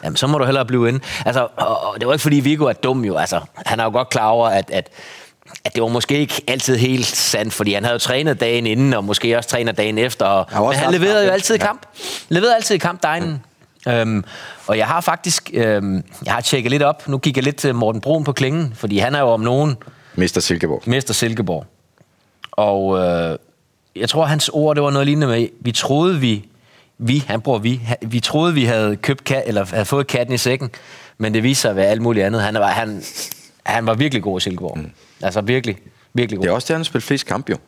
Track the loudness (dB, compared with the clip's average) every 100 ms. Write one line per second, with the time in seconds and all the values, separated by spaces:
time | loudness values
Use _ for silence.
0 | -4 -2 0 2 2 2 2 2 2 0
1 | -6 -4 0 0 -2 -2 -2 -2 -4 -4
2 | 0 2 4 4 4 2 0 0 -2 0
3 | -2 -2 -2 -4 -6 -10 -4 -2 0 0
4 | -2 0 2 4 4 2 0 -6 -6 -18
5 | -20 -20 -20 _ -20 -12 -6 -2 0 0
6 | 0 0 0 -4 -4 -2 0 2 4 2
7 | 0 -2 0 0 -2 -2 0 2 0 0
8 | 0 0 2 2 2 2 2 2 2 2
9 | 0 0 2 0 0 -2 -2 0 0 0
10 | -2 0 2 2 0 0 2 2 2 2
11 | 2 4 2 0 0 0 0 -4 -14 -14
12 | -12 -12 -2 0 2 2 2 0 0 -2
13 | -2 -2 -4 -6 -10 _ _ _ -2 0
14 | 2 -2 -4 -14 -18 -14 -2 0 2 2
15 | 0 0 -2 -4 -2 0 2 2 0 -2
16 | -4 -10 -4 -2 0 0 2 2 2 0
17 | -4 -2 0 0 -2 0 -2 2 0 0
18 | 0 0 0 0 0 0 -4 -4 -2 0
19 | 2 2 2 4 2 2 2 -2 -8 -20
20 | -10 0 0 2 0 0 0 -2 0 0
21 | 0 -2 -2 -2 -2 -4 -8 _ _ _
22 | _ _ _ _ -6 0 2 2 2 2
23 | 2 2 -2 -4 _ _ _ _ _ -6
24 | -2 0 2 2 0 2 2 2 2 2
25 | 2 2 2 2 0 -2 -4 -4 0 2
26 | 2 2 0 0 -6 _ _ _ _ _
27 | 0 0 0 -4 0 0 0 -2 -2 -4
28 | -2 -4 -2 0 2 2 2 2 0 0
29 | -2 -4 -2 -2 0 -2 -2 -2 0 -2
30 | 0 -2 -2 0 0 -2 -4 -12 -20 -20
31 | -20 _ -2 2 2 2 0 2 2 2
32 | 2 2 2 0 0 0 0 0 -4 -8
33 | -12 -12 -12 -14 -20 _ -4 -2 0 0
34 | -2 -2 -4 -4 -4 -6 -8 -10 -12 -16
35 | -20 _ -4 -2 0 0 -2 -8 -12 _
36 | _ -4 -2 -2 0 0 0 -4 -2 -4
37 | -2 -4 -2 -6 -4 -6